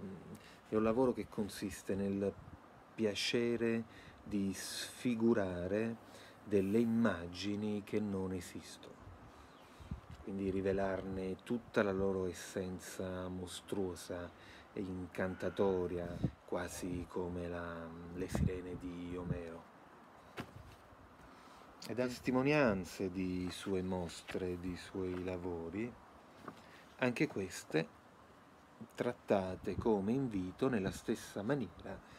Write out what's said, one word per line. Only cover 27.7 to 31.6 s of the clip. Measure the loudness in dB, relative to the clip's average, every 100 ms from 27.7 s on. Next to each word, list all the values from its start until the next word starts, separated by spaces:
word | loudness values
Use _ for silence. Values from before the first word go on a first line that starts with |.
| 0 0 -8 -20 -20 -20 -20 -20 -20 -20 -16 -12
trattate | 0 0 0 4 4 4 -2 -4 2
come | 4 6 4
invito | 2 2 0 -2 2 2
nella | 4 2
stessa | -2 -2 -2 -2 -4
maniera | 0 0